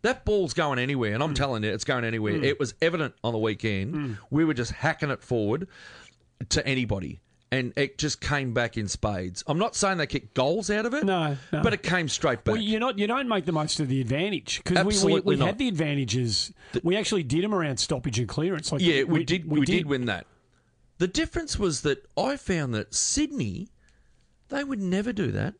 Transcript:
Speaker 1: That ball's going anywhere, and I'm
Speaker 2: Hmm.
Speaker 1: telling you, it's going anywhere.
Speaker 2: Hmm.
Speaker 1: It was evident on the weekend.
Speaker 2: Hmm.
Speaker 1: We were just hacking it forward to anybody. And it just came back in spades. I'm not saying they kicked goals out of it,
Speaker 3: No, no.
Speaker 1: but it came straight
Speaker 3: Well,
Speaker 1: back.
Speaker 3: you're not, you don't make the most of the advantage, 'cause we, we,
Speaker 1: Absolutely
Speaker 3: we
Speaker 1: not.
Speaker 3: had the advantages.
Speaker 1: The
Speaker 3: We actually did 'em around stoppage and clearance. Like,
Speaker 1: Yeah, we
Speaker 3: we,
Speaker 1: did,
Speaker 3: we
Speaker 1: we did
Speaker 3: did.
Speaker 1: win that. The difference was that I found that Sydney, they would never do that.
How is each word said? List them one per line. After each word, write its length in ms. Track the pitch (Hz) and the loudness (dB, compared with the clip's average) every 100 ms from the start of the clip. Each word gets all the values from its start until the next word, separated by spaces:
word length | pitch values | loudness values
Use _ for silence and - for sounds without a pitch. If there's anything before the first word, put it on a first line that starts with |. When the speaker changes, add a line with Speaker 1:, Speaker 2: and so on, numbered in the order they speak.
Speaker 1:
That 220 | 220 254 | 0 -2
ball's 300 | - 208 175 | 0 2 2
going 240 | 139 156 127 | 0 0 2
anywhere, 340 | 127 139 113 | 0 0 0
and 80 | 107 | 0
I'm 80 | 156 | 0
Speaker 2:
Hmm. 40 | |
Speaker 1:
telling 300 | 139 143 117 | 0 0 0
you, 60 | 107 | 0
it's 140 | 104 | -2
going 200 | - 131 | -2 0
anywhere. 320 | 117 113 107 104 | 0 -2 0 0
Speaker 2:
Hmm. 60 | |
Speaker 1:
It 140 | 139 143 | 0 0
was 140 | 127 - | -4 0
evident 340 | 165 170 139 - | 0 0 -4 -2
on 80 | 117 | -2
the 60 | 113 | 0
weekend. 560 | 110 104 113 98 98 | 0 0 -2 -2 -2
Speaker 2:
Hmm. 180 | 156 139 104 - | -4 -6 -8 -2
Speaker 1:
We 140 | 143 | 2
were 100 | 160 | 2
just 160 | 131 113 | 2 -2
hacking 400 | - 151 160 151 | -2 -2 -2 -4
it 120 | 127 | -4
forward 440 | - 120 104 131 185 - - - - _ _ _ - | -2 0 0 -2 -4 -14 -20 -20 -20 _ _ _ -4
to 160 | - 135 | -2 0
anybody. 540 | 131 117 98 80 - _ _ _ | 0 0 -2 -4 -10 _ _ _
And 200 | 131 123 - | -2 -2 0
it 200 | 139 - | -2 0
just 240 | 151 - | -4 -2
came 320 | - 143 131 | -2 -2 0
back 220 | 120 117 - | 0 0 -2
in 120 | 101 | -4
spades. 560 | - 107 98 92 90 - | -2 -2 -2 -4 -8 -2
I'm 100 | 156 | 0
not 180 | 226 - | 0 0
saying 220 | 202 185 | 0 2
they 80 | 147 | -2
kicked 260 | 143 - | -4 -4
goals 340 | - 131 180 185 | 0 2 2 0
out 160 | 208 | 0
of 100 | 220 | 0
it, 100 | 277 | 0
Speaker 3:
No, 320 | 196 185 156 139 - | 2 2 0 -2 -4
no. 100 | 151 | 0
Speaker 1:
but 100 | 151 | 2
it 100 | - | 0
came 240 | - 180 156 | 0 0 0
straight 320 | - 160 120 | 0 0 0
Speaker 3:
Well, 120 | - 220 | 0 0
Speaker 1:
back. 80 | |
Speaker 3:
you're 160 | 214 220 | 0 0
not, 180 | 247 196 | 0 0
you 80 | 208 | 0
don't 220 | 254 254 | 0 0
make 160 | 214 | 0
the 80 | 175 | 0
most 260 | 160 151 - | 0 0 -2
of 100 | 147 | 0
the 120 | 135 | 0
advantage, 640 | 120 135 190 196 - - | 0 0 0 -2 -4 -6
'cause 140 | - 180 | 0 2
we, 40 | |
we, 120 | 190 | 4
Speaker 1:
Absolutely 420 | 208 196 190 185 - | 4 4 4 4 4
Speaker 3:
we 20 | |
Speaker 1:
not. 80 | - | 2
Speaker 3:
had 120 | 208 | 2
the 100 | 262 | -2
advantages. 840 | 170 156 143 127 117 120 101 - - - | 0 0 0 0 0 0 0 -2 -8 -6
Speaker 1:
The 80 | - | -2
Speaker 3:
We 140 | 165 190 | 0 0
actually 260 | 190 208 | 2 0
did 220 | 139 151 | 2 2
'em 100 | 196 | 2
around 220 | 202 156 123 | 2 0 -2
stoppage 400 | - 139 139 110 | -2 -2 -2 -2
and 100 | 117 | -2
clearance. 440 | - 165 170 151 | 0 0 -2 -2
Like, 80 | 147 | 0
Speaker 1:
Yeah, 240 | 175 143 | 4 4
we 140 | 139 151 | 4 2
Speaker 3:
we, 40 | |
Speaker 1:
did, 240 | 123 180 160 | 2 -2 2
Speaker 3:
we 120 | 151 | 2
Speaker 1:
we 60 | 147 | 4
did 60 | 180 | 2
Speaker 3:
did. 80 | 151 | 2
Speaker 1:
win 200 | 139 123 | -2 0
that. 200 | 92 - _ _ _ _ _ _ _ | -4 -6 _ _ _ _ _ _ _
The 80 | 180 | -2
difference 500 | 190 320 - 320 - | 0 -2 -4 -4 -2
was 260 | 196 143 | 0 0
that 220 | 147 135 - - | 0 -2 -4 -2
I 200 | 233 277 | -2 -2
found 380 | - 175 139 | -2 -2 0
that 180 | 110 - | -2 -2
Sydney, 760 | - - - 302 285 107 87 202 _ _ _ _ _ _ _ _ | -2 -2 0 -2 -2 -4 -4 -10 _ _ _ _ _ _ _ _
they 160 | 277 | -6
would 160 | 277 262 | -4 -4
never 320 | 190 185 214 | 0 0 0
do 180 | 208 147 | -2 0
that. 240 | 101 117 - | 0 -2 -6